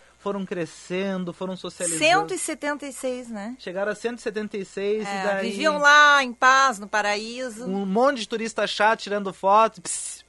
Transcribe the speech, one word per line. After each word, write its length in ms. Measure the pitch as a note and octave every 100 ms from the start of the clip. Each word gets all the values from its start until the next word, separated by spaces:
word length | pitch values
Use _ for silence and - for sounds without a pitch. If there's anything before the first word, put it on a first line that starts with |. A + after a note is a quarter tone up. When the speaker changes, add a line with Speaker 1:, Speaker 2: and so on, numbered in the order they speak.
| _ _
Speaker 1:
Foram 260 | G3+ G3+ F#3
crescendo, 880 | F3+ D#3+ - - F3+ G3 F#3+ F3
foram 240 | E3+ F#3 F#3
socializando. 460 | F3+ - F3+ D#4
Speaker 2:
Cento 300 | D#4 F#4+ - E4
e 20 |
setenta 480 | - D#4 D4 D4 C#4+
e 80 |
seis, 340 | A#3+ C4 B3+ A#3+
né? 280 | G#3+ G#3 B3+
Speaker 1:
Chegaram 340 | G3 F3+ G#3
a 40 | G3+
cento 240 | A3+ A#3+
e 20 |
setenta 340 | A#3 G#3 G#3 G#3
e 80 |
seis 440 | F#3+ G3+ G3+ A3 G3+
Speaker 2:
É, 120 | G3
Speaker 1:
e 40 |
daí 260 | F#3+ G3 G3
Speaker 2:
viviam 300 | G3 D#4 D4
lá, 440 | C#4+ D4 D4 C#4+
em 80 | B3+
paz, 460 | A3+ C4 C4+ C4+ G#3
no 100 | G3+
paraíso. 760 | G#3+ G#3 G#3 A3 A#3+ B3+ G#3+ G#3
Speaker 1:
um 220 | G3 G3
monte 320 | G3+ C4+ C4
de 80 | G#3
turista 380 | A3+ A3+ - G3+
chato 320 | - G#3+ A3
tirando 340 | G3+ G3+ G3
foto. 480 | E3+ F#3+ G#3 A3 G3
Pss, 420 | - - - -